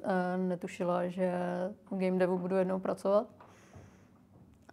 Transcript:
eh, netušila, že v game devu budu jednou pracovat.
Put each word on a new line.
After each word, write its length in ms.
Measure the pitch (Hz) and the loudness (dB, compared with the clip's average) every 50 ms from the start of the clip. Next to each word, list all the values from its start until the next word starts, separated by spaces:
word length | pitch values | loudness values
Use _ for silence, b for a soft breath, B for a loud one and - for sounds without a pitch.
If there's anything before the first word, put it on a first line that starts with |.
eh, 340 | - 214 190 185 180 180 180 | -2 0 0 0 0 0 0
netušila, 720 | 185 185 180 180 175 - 185 - - 180 175 175 175 180 180 | 0 0 -2 -2 -4 -6 -8 -6 -4 -2 0 0 0 -2 -2
že 240 | 175 185 185 180 180 180 180 180 180 180 185 196 208 - - - | -2 0 0 0 0 -2 -2 -2 -2 -4 -4 -6 -6 -10 -12 -8
v 60 | 196 190 | -4 0
game 200 | 185 185 185 185 | 0 2 4 4
devu 200 | 185 175 185 180 | 4 2 2 0
budu 180 | 180 185 190 | 0 2 2
jednou 220 | 190 185 185 190 190 | 2 2 2 0 -2
pracovat. 500 | 190 196 190 - - 196 202 208 247 - - - B B B B B B B B B B B B B B B B B - - - - - - - - - | -2 -2 -4 -2 2 4 4 4 2 0 -6 -20 B B B B B B B B B B B B B B B B B -20 -20 -20 -20 -20 -20 -20 -14 -6